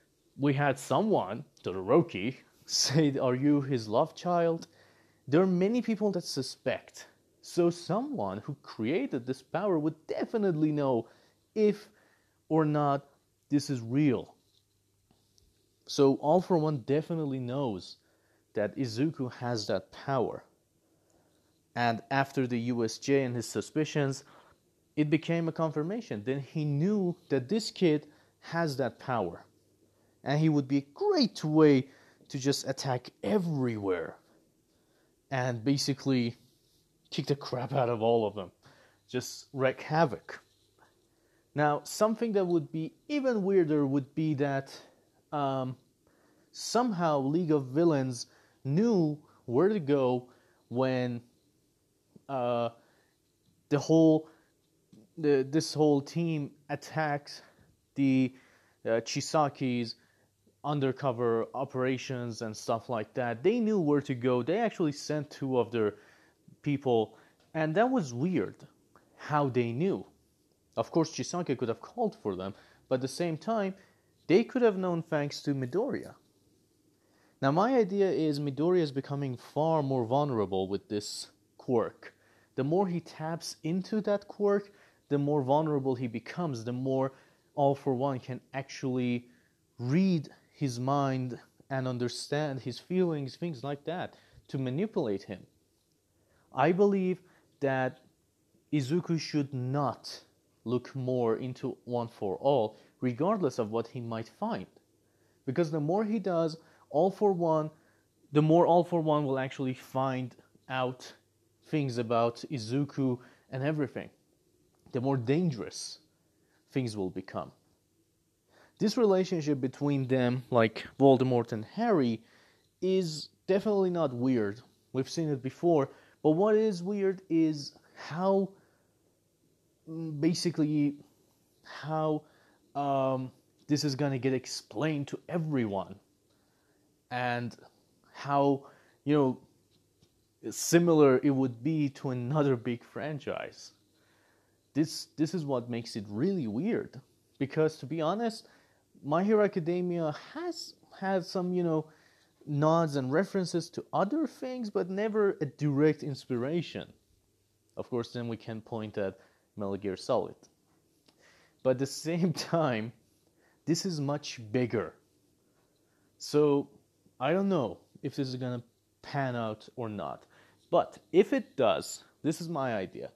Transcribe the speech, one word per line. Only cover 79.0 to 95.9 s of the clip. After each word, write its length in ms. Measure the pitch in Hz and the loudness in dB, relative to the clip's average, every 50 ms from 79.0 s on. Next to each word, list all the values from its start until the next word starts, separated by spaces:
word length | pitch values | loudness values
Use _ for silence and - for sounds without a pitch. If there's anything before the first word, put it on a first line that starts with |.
| 131 - 143 139 143 135 123 | -6 -4 -4 -4 -4 -4 -6
far 460 | 113 - - - 143 156 165 160 156 143 | -8 -10 -8 -2 -2 0 2 2 2 2
more 220 | 135 135 127 120 | 0 0 0 0
vulnerable 640 | 110 127 139 147 147 127 110 101 92 98 95 95 92 | 2 2 2 2 2 0 0 0 0 0 -2 -2 -2
with 200 | 101 95 - - | -4 -6 -6 -4
this 420 | 107 104 - - - - - - _ _ _ _ _ | -4 -4 -4 -6 -12 -12 -14 -16 _ _ _ _ _
quirk. 560 | _ - - 127 113 98 82 - - - - - _ _ _ _ _ _ _ - - | _ -6 0 0 0 0 0 -6 -12 -20 -20 -20 _ _ _ _ _ _ _ -6 -4
The 60 | 131 | -2
more 240 | 143 165 185 202 185 | 0 2 0 0 0
he 100 | 175 170 | -2 -6
taps 560 | 165 - - - 156 160 165 165 - - - _ - | -6 -8 -14 -10 -8 -8 -8 -8 -10 -12 -14 _ -6
into 380 | 160 170 190 185 - 220 214 | -4 -2 -2 -2 -2 -4 -4
that 260 | - 208 202 202 - | 0 0 -2 -2 -4
quirk, 460 | - - - 208 202 202 202 202 - - _ _ _ _ _ _ - | -8 -8 -2 0 2 2 2 -2 -4 -20 _ _ _ _ _ _ -2
the 60 | 143 | 0
more 260 | 143 143 143 151 147 131 | 0 2 2 0 0 2
vulnerable 520 | 123 139 151 160 156 151 139 131 135 131 | 2 2 2 2 2 0 0 0 0 -2
he 140 | 120 127 117 | -2 -4 -6
becomes, 560 | 110 113 - - - 165 175 160 131 113 113 | -6 -8 -10 -10 -8 -6 -4 -4 -4 -6 -6
the 80 | 120 123 | -6 -6
more 400 | 127 131 135 131 135 131 131 - - - _ _ _ _ _ - | -4 -2 -2 0 0 0 -2 -4 -8 -20 _ _ _ _ _ -2
All 220 | 151 143 139 139 | 2 2 2 2
for 180 | 139 - 139 131 | 2 0 -2 -2
One 240 | 120 135 143 135 123 | 0 0 -2 -4 -4
can 220 | - - 127 - _ _ - | -8 -10 -12 -12 _ _ -10
actually 760 | 135 131 - - - - 131 127 127 123 123 120 120 120 - - _ _ _ _ _ _ _ _ - | -10 -10 -10 -12 -6 -4 -2 -2 0 0 0 0 -2 -4 -8 -20 _ _ _ _ _ _ _ _ -8
read 500 | 120 123 139 180 190 190 180 160 139 - - _ _ _ | -4 0 2 2 4 4 2 0 -2 -4 -16 _ _ _
his 300 | _ - 147 135 120 120 | _ -6 -6 -4 -4 -4
mind 580 | 127 135 139 143 139 135 131 131 127 127 117 - - _ _ _ - - | -2 0 0 0 2 0 0 -2 -4 -6 -8 -10 -14 _ _ _ -12 -6
and 160 | 139 135 131 | -6 -4 -2
understand 720 | 127 127 120 123 123 - - - - 147 147 156 147 135 131 | -2 -2 -2 -2 -4 -4 -6 -8 -4 -2 -2 -2 -2 -4 -6
his 180 | - 131 120 | -8 -8 -10
feelings, 600 | - - - 180 185 185 170 160 147 139 127 - | -10 -8 -4 0 0 2 2 0 -2 -6 -8 -8
things 260 | - 170 175 156 117 123 | -8 -8 -8 -8 -8 -8
like 220 | 139 143 139 - | -8 -8 -6 -6
that, 320 | 156 165 180 127 104 - - _ _ _ - _ - | -8 -6 -6 -6 -8 -10 -16 _ _ _ -20 _ -8
to 100 | - 139 | -6 -4
manipulate 640 | 131 127 127 151 208 220 - 190 147 110 98 95 - | -4 -2 -2 -2 -4 -2 -2 -2 -2 -2 -2 -4 -4
him. 240 | - 98 - - _ _ _ _ _ _ _ _ _ | -8 -12 -12 -12 _ _ _ _ _ _ _ _ _